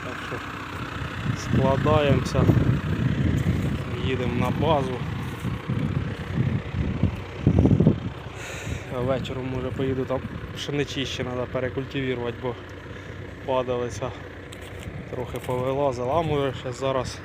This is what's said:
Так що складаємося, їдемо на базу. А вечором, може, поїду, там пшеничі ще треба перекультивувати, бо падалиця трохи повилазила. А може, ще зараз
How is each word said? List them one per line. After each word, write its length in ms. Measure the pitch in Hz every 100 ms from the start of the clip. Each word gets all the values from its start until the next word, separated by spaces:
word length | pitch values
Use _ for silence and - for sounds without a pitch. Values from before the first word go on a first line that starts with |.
Так 140 | 123 123 -
що 100 | 127 - - - - - - - - - -
складаємося, 1040 | - 131 131 135 139 156 143 131 123 135 127 - - - - - - - - - - - - - - - 135
їдемо 280 | 127 120 120
на 140 | 123
базу. 480 | - 147 151 131 123 - - - - - - - - - - - - - - - - - - - - - - - - - - - - - - - - - - - - - - - 131
А 40 |
вечором, 500 | 123 131 113 131 127 127
може, 120 | 127
поїду, 380 | 123 135 131 127
там 140 | 131 131 - - -
пшеничі 500 | - 143 139 - 127
ще 180 | -
треба 220 | 123 123 120
перекультивувати, 920 | 131 127 123 131 143 131 123 120 117
бо 140 | 123 117 - - - - - - - - -
падалиця 680 | 131 123 123 123 - 127 - - - - - - - - - -
трохи 280 | 123 123 127
повилазила. 800 | - 127 127 135 143 123 123 151
А 20 |
може, 320 | 160 147 139
ще 180 | 123 131
зараз 480 | 117 135 131 120 -